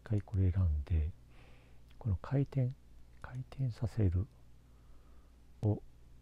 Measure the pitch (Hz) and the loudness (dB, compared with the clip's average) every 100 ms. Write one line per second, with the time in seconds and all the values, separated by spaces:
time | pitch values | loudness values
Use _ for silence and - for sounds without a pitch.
0 | - 104 - 95 92 92 90 76 71 80 | -2 -2 0 2 4 4 4 2 2 2
1 | 76 - - - - - - - - - | 2 -4 -16 -20 -20 -20 -20 -20 -20 -8
2 | 117 92 - 135 135 135 127 - - - | -2 -2 0 0 0 0 0 -2 -14 -20
3 | - - - 127 127 - 131 107 - - | -20 -16 -12 -10 -12 -4 -4 -2 -4 2
4 | 98 90 - - - - - - - - | 4 4 -2 -8 -20 -20 -20 -20 -20 -20
5 | - - - - - - 104 104 - - | -20 -20 -20 -20 -20 -2 0 0 -2 -20
6 | - - | -20 -20